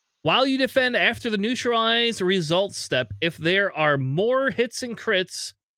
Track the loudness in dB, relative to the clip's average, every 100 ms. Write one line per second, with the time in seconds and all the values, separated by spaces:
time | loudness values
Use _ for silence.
0 | _ _ 0 2 2 2 0 2 2 2
1 | 2 0 -2 -2 -2 -2 0 0 2 2
2 | 0 0 0 0 2 0 0 -4 -4 -2
3 | -2 -2 -4 -2 0 2 0 0 2 2
4 | 0 0 2 2 0 0 -2 -4 -8 -6
5 | -2 -2 -2 -8 -12 -14 _